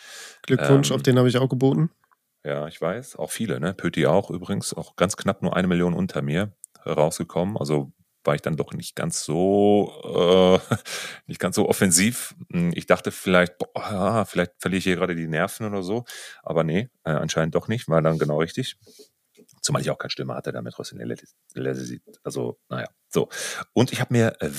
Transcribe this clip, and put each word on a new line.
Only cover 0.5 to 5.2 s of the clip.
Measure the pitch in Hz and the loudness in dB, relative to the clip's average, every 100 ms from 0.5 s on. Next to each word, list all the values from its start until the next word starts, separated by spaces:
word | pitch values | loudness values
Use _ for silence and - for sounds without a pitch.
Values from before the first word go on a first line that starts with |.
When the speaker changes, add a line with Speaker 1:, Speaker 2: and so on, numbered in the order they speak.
| 131 143 139 143 | 2 4 4 4
Speaker 2:
Ähm, | 135 | 0
Speaker 1:
auf | |
den | 139 127 | 4 4
hab | 123 | 4
ich | 123 | 2
auch | 127 | 0
geboten. | 131 135 147 165 _ _ _ _ _ 73 | 2 2 2 0 _ _ _ _ _ -6
Speaker 2:
Ja, | 71 78 | -6 -6
ich | - | -6
weiß. | 82 107 139 - | -4 -4 -8 -10
Auch | 73 | -8
viele, | - 113 64 | -6 -4 -2
ne? | 82 | -4
Pöti | 95 85 - 69 | -4 -4 0 4
auch | 87 - | 4 0
übrigens. | 87 90 101 - | -4 -4 -4 -4
Auch | - - - | -8 -8 -2
ganz | 90 | 0
knapp | - | 0